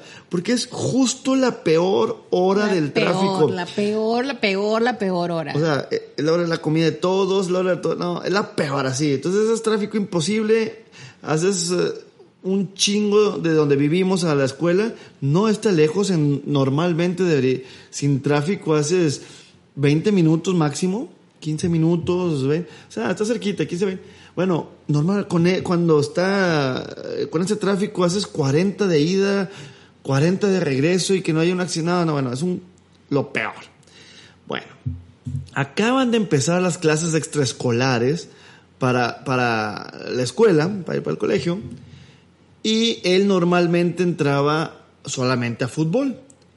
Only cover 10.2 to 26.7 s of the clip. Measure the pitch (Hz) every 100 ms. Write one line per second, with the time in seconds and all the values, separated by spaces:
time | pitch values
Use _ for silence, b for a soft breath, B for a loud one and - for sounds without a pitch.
10.2 | 151 214 214 226 220 - - B B B
11.2 | - 156 185 190 170 180 156 - - _
12.2 | - _ 185 196 196 - - 208 208 208
13.2 | 208 190 165 156 147 143 147 180 185 185
14.2 | 170 143 131 - 170 180 226 - B -
15.2 | 139 165 220 214 220 165 156 170 190 175
16.2 | 147 143 - 143 135 139 180 160 175 175
17.2 | 180 147 127 127 B B B - 143 139
18.2 | 143 147 147 202 - 151 147 185 165 123
19.2 | B B B B _ - 143 151 208 202
20.2 | 160 160 165 180 147 143 185 196 320 -
21.2 | _ _ 160 156 180 170 160 175 147 180
22.2 | 180 147 131 160 175 B B - 233 -
23.2 | 214 220 196 185 151 175 196 185 B B
24.2 | B - 185 156 - - - 147 156 202
25.2 | - 175 170 185 - 170 170 151 143 -
26.2 | 185 196 185 156 135